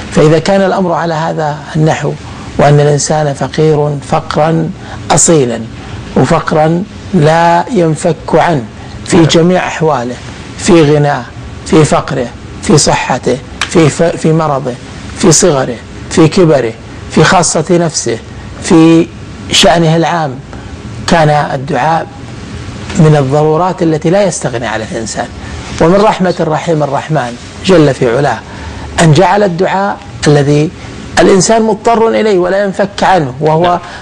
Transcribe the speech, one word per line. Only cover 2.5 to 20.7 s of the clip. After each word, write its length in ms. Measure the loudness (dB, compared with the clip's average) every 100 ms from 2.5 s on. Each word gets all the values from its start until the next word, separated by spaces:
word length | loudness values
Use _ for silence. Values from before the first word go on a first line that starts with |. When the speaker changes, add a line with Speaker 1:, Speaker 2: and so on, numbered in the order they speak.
| 2
Speaker 1:
وأن 220 | 4 6
الإنسان 540 | 4 2 0 0 -2
فقير 640 | -2 -6 0 2 2 0 -4 -2
فقرا 600 | -4 -2 0 0 0 -2 -6 -12 -10 -2
أصيلا 480 | 0 2 2 2 -2 -8 -12 -14 -12 -6 0
وفقرا 680 | 2 0 0 0 2 0 -4 -12 -2
لا 520 | 2 4 4 4 2 0
ينفك 440 | 0 0 0 -2 -4 0
عنه 300 | 0 2 0 -4 -12 -14 -12 0
في 120 | 2
Speaker 2:
نعم. 80 | 4
Speaker 1:
جميع 420 | 4 4 2 -2
أحواله، 480 | -2 0 0 -4 -8 -12 -14 -14 -6
في 380 | 2 4 6 4
غناه، 280 | 2 -2 -6 -14 -14 -12 0
في 200 | 2 4
فقره، 420 | 2 -2 -4 -6 -8 -16 -10
في 140 | 0 2
صحته، 600 | 2 0 -2 -4 -2 -4 -6 -10 -2
في 200 | 2 2
ف-، 140 | 2
في 300 | -2 0 0
مرضه، 400 | 2 0 -2 -4 -10 -12 -14 -12 -2
في 140 | 2
صغره، 440 | 4 4 2 0 -6 -12 -16 -4
في 180 | 2 2
كبره، 460 | 4 4 4 0 -6 -14 -16 -4
في 120 | 2
خاصة 420 | 4 4 2 0 0
نفسه، 460 | 0 0 -2 -4 -6 -8 -16 -14 -8
في 440 | 2 6 6 6 2 -4 -14 -14 -4
شأنه 440 | 2 4 4 2 2
العام، 400 | 0 -2 -4 -6 -14 -16 -14